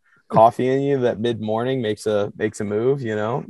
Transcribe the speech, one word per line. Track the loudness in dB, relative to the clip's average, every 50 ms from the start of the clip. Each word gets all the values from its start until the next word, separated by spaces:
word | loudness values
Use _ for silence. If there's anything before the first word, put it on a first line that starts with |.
| _ _ _ _ _
coffee | _ 4 6 6 6 6 2 0
in | 0 0 0 0
you, | 0 0 2
that | 2 0 0 0
mid | -2 -2 -2 -2
morning | -4 -4 -2 -2 -2 -2 -2 -2
makes | -2 -4 -4 -4 -2
a, | -2 0 0 -2 -2 -4
makes | -4 -4 -4 -4 -6
a | -6
move, | -4 -2 0 0 0 0 0
you | -2 -4 -4
know, | -2 -2 -2 -4 -6 -6